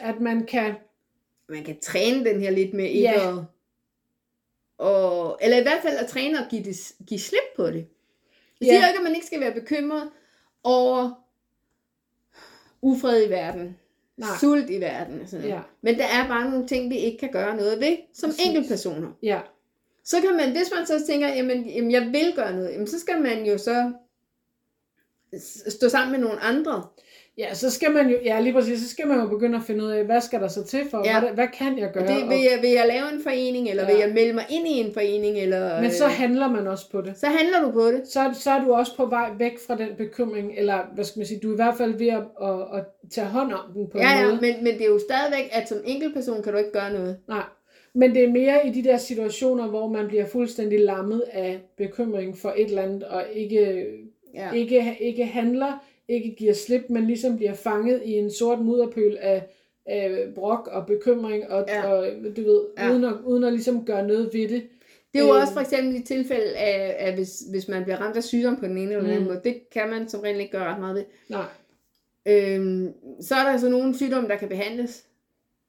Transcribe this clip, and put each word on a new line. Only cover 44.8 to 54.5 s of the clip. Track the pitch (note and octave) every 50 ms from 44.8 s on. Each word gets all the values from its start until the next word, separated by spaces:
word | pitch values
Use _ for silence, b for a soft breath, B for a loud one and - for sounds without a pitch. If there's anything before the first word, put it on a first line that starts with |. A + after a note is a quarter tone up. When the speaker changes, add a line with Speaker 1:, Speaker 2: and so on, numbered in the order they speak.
Speaker 2:
er | A3 G#3+
jo | G#3 G#3
stadigvæk, | G#3 - C4 C4+ C#4+ D4 C#4+ C4+ B3 -
at | A3 A3+ A3 -
som | A3 G#3 G#3
enkeltperson | A#3 C4+ C#4 D#4 D4+ D4 C#4 B3 B3+ A3+ G#3+
kan | G#3 G#3
du | G3+ G#3
ikke | G#3 G#3
gøre | - G3+ G3 G3+
noget. | G3+ F#3+ F3+ F#3 F#3 F#3 - -
Speaker 1:
Nej, | A3 G#3 - - - _ b b b b b b -
men | B3 B3+ B3+ A3+
det | B3+ B3
er | A#3+
mere | A#3+ B3 C4 C4+ C#4 D4 C#4+
i | C4
de | A3+ B3+ A#3+
der | C4 B3
situationer, | A#3+ - - B3 A3 A3 G#3+ G#3+ - C4 B3+ B3+ B3 A3+ G#3+
hvor | G#3 G#3+ A3 A3
man | A3 G#3+ G#3 G3+
bliver | G#3 G#3 G3+
fuldstændig | G3+ - B3 A#3+ A#3 A#3 - G#3+ G#3 G#3 G#3
lammet | G#3 G3+ F#3+ F#3+ F#3+ G#3 A3 A#3 A#3+ A#3+
af | - F#3+ F#3 F#3 F#3 F#3 - _ _
bekymring | - G3+ G3 - - A#3 A3+ G#3 G3 F#3 F#3 F#3+ -
for | - G3+ -
et | G#3 A3 G#3
eller | G3+ F#3+
andet, | F#3+ F#3+ G3 G3 G3
og | - F#3+ F#3 F#3 A3 G#3+
ikke, | G#3+ G#3+ G3+ A3 G#3+ G#3 G3 F#3+ F3+ - G#3 A3 A3 A3 A3 _ _ _ _ -
Speaker 2:
Ja. | - G3 F3+